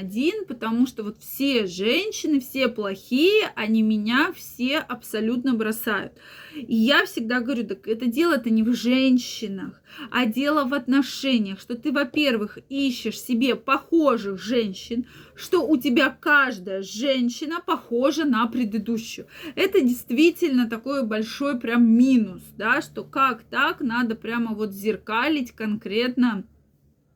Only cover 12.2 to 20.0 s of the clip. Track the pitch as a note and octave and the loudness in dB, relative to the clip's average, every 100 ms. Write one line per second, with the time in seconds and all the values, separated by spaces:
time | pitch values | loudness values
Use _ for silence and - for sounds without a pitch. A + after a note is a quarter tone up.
12.2 | C#4+ A3+ G#3+ - - C#4 C#4 B3 A3+ G#3+ | 2 2 -2 -10 -10 -2 -2 -2 -6 -8
13.2 | - A#3 B3+ A#3 - C4+ - E4 D4+ A3+ | -4 0 2 0 0 -4 0 2 4 2
14.2 | G3 F#3+ F#3 B3 G#3+ F#3 - A#3+ A#3+ - | -2 -8 -2 0 0 -4 -8 -6 -6 -10
15.2 | - - - F#4 C4 D4+ C#4+ B3 C#4 - | -20 -16 -2 0 2 2 2 2 2 0
16.2 | E4 D4 C4 G3+ F3+ F#3+ F#3+ G#3 C#4 C4 | 2 4 4 -2 -6 -6 -8 -4 0 2
17.2 | A#3+ A#3+ D4+ E4+ - D#4 - A#3 C4+ D#4 | 0 -2 -6 -6 -2 -4 -2 0 2 2
18.2 | D#4 A3 A#3 A#3+ A3+ G#3+ G#3 A3+ A3+ - | 2 2 0 0 -2 -4 -4 -6 -6 -14
19.2 | - - E4 C4+ F#4+ F#4+ B3+ B3 | -16 -16 -10 -2 2 4 2 0